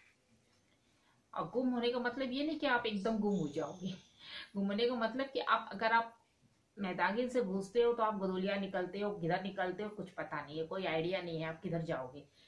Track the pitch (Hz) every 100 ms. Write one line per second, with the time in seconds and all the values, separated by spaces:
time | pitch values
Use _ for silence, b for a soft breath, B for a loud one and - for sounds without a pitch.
0 | - _ _ _ _ _ _ _ b b
1 | b b _ - 165 226 254 247 240 247
2 | 240 247 262 254 302 311 277 240 226 208
3 | 226 220 202 190 151 160 147 - 185 -
4 | - B B B B 202 196 202 240 247
5 | 190 254 269 - - 226 - 196 226 226
6 | 226 - _ _ _ _ _ - 190 175
7 | 180 208 247 247 190 196 190 240 233 233
8 | 220 208 190 185 190 202 190 190 180 196
9 | 208 202 165 180 196 190 180 180 208 -
10 | 190 - 151 151 143 156 160 190 180 160
11 | 165 185 175 160 160 165 190 165 165 139
12 | 127 143 143 b